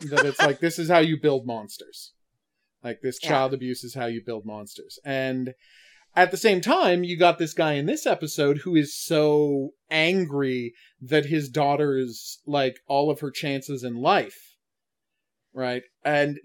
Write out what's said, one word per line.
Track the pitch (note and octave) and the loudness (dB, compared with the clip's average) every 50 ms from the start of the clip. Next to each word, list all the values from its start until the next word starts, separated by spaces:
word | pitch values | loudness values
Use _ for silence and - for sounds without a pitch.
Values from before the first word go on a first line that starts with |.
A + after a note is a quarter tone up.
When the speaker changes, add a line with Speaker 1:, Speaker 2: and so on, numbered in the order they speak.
Speaker 1:
that | D#3 D3 C#3+ D3 C#3+ | -10 0 0 2 2
it's | C#3+ C3+ - | 2 2 2
like, | - D3 C#3 - | 2 2 2 0
this | E3+ E3+ D#3+ - | -2 -2 -2 -2
is | E3 D#3+ | 0 4
how | F3+ E3 | 4 6
you | D#3+ E3 D#3 C3 | 6 4 2 0
build | D3+ D3+ C#3 C3 A#2 | 2 2 2 0 -2
monsters. | B2 A#2 A2 G#2 - - - - - - - - - _ _ _ _ _ _ _ _ _ _ _ _ _ _ | -6 -8 -8 -10 -14 -16 -18 -20 -20 -20 -20 -20 -20 _ _ _ _ _ _ _ _ _ _ _ _ _ _
Like, | - A#2+ A#2+ - | -10 -10 -10 -6
this | - B2+ B2 - | -6 -6 -6 -6
Speaker 2:
Yeah. | - D3+ | -2 0
Speaker 1:
child | D3 C3+ C3 C3 | 2 2 2 0
abuse | C3+ B2+ B2+ B2 B2 - - | -2 -4 -4 -6 -6 -8 -10
is | - - | -12 -8
how | C3+ A#2+ | -6 -6
you | A#2 A#2 A2+ G2+ | -6 -6 -6 -8
build | A#2+ A2+ G#2+ G#2 | -8 -10 -10 -10
monsters. | G#2+ G#2+ G#2+ G#2 - - - - - - - - | -12 -14 -14 -14 -16 -18 -20 -20 -20 -20 -14 -8
And | C#3+ C3+ C3+ C3 C3 C3 C3 B2+ B2+ B2+ _ _ _ _ - - - _ _ _ _ _ | -6 -4 -2 -2 -2 -4 -4 -6 -6 -10 _ _ _ _ -20 -20 -20 _ _ _ _ _
at | F3 F3+ F3+ | 4 4 4
the | F#3 - | 4 2
same | - A3 F#3+ F3+ | 2 2 2 2
time, | D#3+ A3 D#4+ F#4 - F#3+ F3 F3 F3+ | 2 0 2 4 4 4 2 2 0
you | F3 F3 E3 | -4 2 4
got | F3+ F3 E3+ - | 4 4 4 2
this | E3 D#3 | -4 -4
guy | - - E3 D3+ D3 | 0 0 0 0 0
in | C#3 C#3+ | 0 0
this | F3+ D4 D4 - | -2 -2 -2 0
episode | C#4 G3 - D#3+ D3+ - - D3 C#3+ D3 D3 | -2 -2 -2 -4 -6 -2 0 2 2 2 0
who | - F#3 E3+ | -2 2 2
is | D#3 C#3+ C#3+ - | 2 2 2 -4
so | - - - E3 D3+ D3+ D3+ D3 D3+ D3+ C#3+ C#3 C#3 C3+ D3 - _ _ _ | -10 -4 0 2 2 4 4 4 4 2 2 0 -2 -2 -6 -10 _ _ _
angry | D#3 D#3 D#3 E3+ F#3 F#3+ F3+ D3 C#3 C#3 C#3 C3 B2+ B2 A#2+ A#2 - _ - _ _ _ | 0 2 2 2 2 2 0 0 -2 -2 0 0 -2 -2 -4 -6 -10 _ -20 _ _ _
that | C3 B2 D#3 D3+ C#3+ | -4 0 0 0 2
his | C#3+ D#3+ D#3 C#3+ B2+ | 2 -2 -2 -2 -2
daughter's, | B2 D3 C#3+ C#3+ C#3+ C#3+ D3+ C#3+ C3+ C3 C3 A#2+ A2+ - - - - - _ | -2 0 2 2 2 2 2 2 2 0 -2 -4 -6 -12 -14 -16 -16 -14 _
like, | C#3+ D3 C#3+ C3+ C3 B2+ - _ | -4 -2 0 0 0 -2 -6 _
all | - C#3 C#3+ D3 D3+ | -2 0 2 2 2
of | C3+ C#3+ | 0 -2
her | D#3 C#3 | -6 -8
chances | - - D#3 C#3+ C#3 C3+ C3 - C#3+ B2 | -8 -6 -6 -4 -4 -6 -6 -8 -8 -8
in | B2 B2 A#2+ | -8 -8 -8
life, | A#2+ C3 E3 G3+ F3 A2+ G2 - - - - _ _ _ _ _ _ _ _ _ _ _ _ _ _ _ _ _ _ _ _ | 0 2 2 4 4 2 -2 -10 -18 -20 -20 _ _ _ _ _ _ _ _ _ _ _ _ _ _ _ _ _ _ _ _
right? | _ C3 B2+ B2 B2 B2+ - _ _ _ _ | _ -6 -4 -4 -4 -6 -8 _ _ _ _
And | D3 D3+ D3 D3 D3 C#3+ - - | 2 2 2 2 0 -2 -6 -10